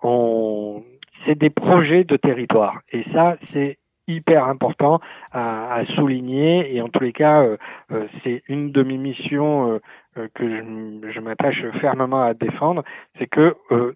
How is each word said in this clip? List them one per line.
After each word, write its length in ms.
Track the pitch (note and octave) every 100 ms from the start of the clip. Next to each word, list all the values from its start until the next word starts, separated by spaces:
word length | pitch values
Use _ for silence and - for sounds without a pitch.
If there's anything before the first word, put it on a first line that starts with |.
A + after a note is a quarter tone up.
on, 800 | B2 A#2+ A#2 A2+ A2 G#2+ G#2 G#2 A2+ _ - _ -
c'est 120 | D3
des 120 | D3+
projets 540 | - - F3+ D3 F3
de 120 | F3 C#3+
territoire. 640 | C#3+ B2+ A#2+ A2+ G#2 - -
Et 140 | A#2+ -
ça, 240 | E3 E3+ E3 -
c'est 260 | D3 C#3 C#3 _ _ -
hyper 400 | E3 D#3+ D#3 C3
important 520 | C3+ A#2+ - C#3+ E3 - - -
à, 420 | B2+ A#2 A2+ A#2
à 120 | A#2+ -
souligner, 800 | - C#3 C3 B2+ C3+ D#3 F3 C#3+
et 80 | B2
en 60 | A#2
tous 140 | -
les 100 | B2+
cas, 300 | A#2 D3+ D3+
euh, 140 | B2+ G#2+ - - _
euh, 140 | A2 G#2+ -
c'est 200 | C3 B2 -
une 220 | C#3+ D3
de 120 | C#3
mes 160 | C3 C3
missions, 760 | C3+ B2 C3+ C#3+ D3+ D3 A#2+
euh, 80 | A2 - - _ A#2+
euh, 100 | A2
que 140 | - A#2
je, 600 | A2 A2+ A2 A2 G#2+ G#2+
je 100 | A2
m'attache 440 | A2+ A2 C#3+ A#2+ A#2 -
fermement 420 | C#3+ C3 B2+ C3+
à 120 | A#2+
défendre, 480 | A2+ B2 - D3+ F3 - - - -
c'est 80 | B2
que, 280 | - E3 - -
euh, 220 | A#2+ B2